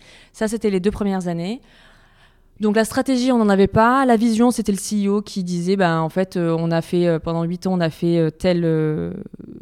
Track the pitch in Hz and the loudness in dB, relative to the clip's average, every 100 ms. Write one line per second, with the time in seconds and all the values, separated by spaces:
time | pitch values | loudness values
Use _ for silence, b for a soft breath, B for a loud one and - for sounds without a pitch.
0 | B B B - 220 226 214 190 202 - | B B B -6 -4 -2 0 0 0 -2
1 | 202 190 180 170 180 262 b b b b | -2 -2 -4 -6 -6 -8 b b b b
2 | b b b b b - 208 208 214 - | b b b b b -4 0 2 0 -2
3 | 262 254 254 240 208 196 196 220 233 262 | 0 0 2 2 4 4 4 4 4 4
4 | 262 226 233 220 240 240 208 196 - 208 | 4 4 4 4 2 2 -2 -4 -4 -2
5 | 196 208 208 196 180 175 175 196 175 165 | 0 -2 -4 -6 -4 -2 0 2 2 0
6 | 160 185 185 185 170 165 165 165 - 175 | -2 -2 -4 -2 -2 0 0 -2 -2 0
7 | 175 160 170 165 170 180 190 185 165 - | 0 0 -2 -4 -4 -4 -2 0 -2 -2
8 | 170 170 160 - 185 175 165 160 156 156 | 0 2 0 0 0 2 2 0 0 -2
9 | 170 180 - - - - | -6 -8 -14 -18 -18 -20